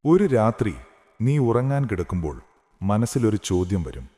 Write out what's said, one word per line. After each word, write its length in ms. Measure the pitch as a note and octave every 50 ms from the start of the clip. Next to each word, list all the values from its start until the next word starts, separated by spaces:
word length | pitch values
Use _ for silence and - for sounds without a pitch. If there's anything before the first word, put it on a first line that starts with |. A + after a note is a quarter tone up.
| -
ഒരു 180 | D3 E3 F#3+ G#3
രാത്രി 520 | E3+ C3 A2+ G#2+ A2+ A2+ - A#2 G#2 D2 B1 - - _ _ _ _ _ _
നീ 160 | A2 C3 C#3+
ഉറങ്ങാൻ 480 | D3 B2+ A#2 A2 A#2+ B2+ C3+ C#3 C#3 C#3
കിടക്കുമ്പോൾ 560 | A2+ G#2+ F2 E2+ - F#2 F2+ D#2+ D2 C2 B1 - _ _ _ _ _ _ _
മനസ്സിലൊരു 560 | F#2 G2 G#2 G#2+ A#2 A#2 - C3+ A#2 A2 G#2 G2+ -
ചോദ്യം 400 | - F#2+ F2+ F#2 F2+ G2 F#2+ D#2+
വരും 260 | C2 C2 C2+ B1 - _